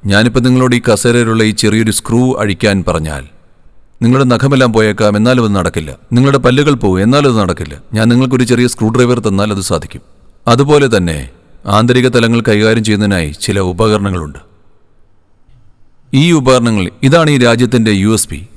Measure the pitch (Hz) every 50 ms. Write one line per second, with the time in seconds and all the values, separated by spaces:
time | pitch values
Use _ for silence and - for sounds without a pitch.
0 | - 101 101 101 110 120 117 131 120 127 123 127 127 127 123 120 117 123 110 98
1 | - 123 120 120 120 113 113 113 110 107 104 - - 104 104 110 113 110 104 -
2 | - - 113 117 127 127 120 - 104 104 98 - - 107 98 98 85 90 87 82
3 | 78 78 76 69 65 73 - - _ _ _ _ - - _ - - _ _ -
4 | 117 117 123 135 135 127 123 110 - 139 139 131 127 120 110 113 110 107 104 104
5 | 110 104 101 104 110 120 127 127 117 107 101 98 87 85 - 82 78 73 65 -
6 | - - 117 120 131 139 143 135 123 123 127 135 147 151 143 123 110 101 92 92
7 | 98 110 131 143 143 139 120 110 101 87 87 - - 73 71 73 - - - 107
8 | 110 117 120 120 131 127 131 123 127 113 123 117 123 120 - - 113 107 113 123
9 | 123 120 123 120 104 107 98 98 101 107 104 98 95 - 95 80 71 - - -
10 | - _ - _ _ - - _ - - 120 120 139 139 151 147 143 131 117 101
11 | 90 87 80 73 67 62 - - _ _ - - - - 101 104 113 120 123 127
12 | 123 127 120 123 113 113 117 117 113 120 107 104 107 110 110 113 110 107 107 101
13 | 107 101 101 92 82 73 71 - - - 101 98 95 90 90 85 110 110 107 107
14 | 101 101 92 90 78 73 71 - - - _ _ _ - - _ _ _ _ _
15 | - _ _ _ _ _ _ _ _ _ - - _ - - _ - - _ _
16 | _ _ - 135 151 175 170 156 131 127 127 127 117 120 110 101 92 87 - -
17 | - 135 143 170 160 156 147 135 123 117 117 113 123 117 127 120 113 110 104 98
18 | 95 107 113 104 - - - 69 82 - -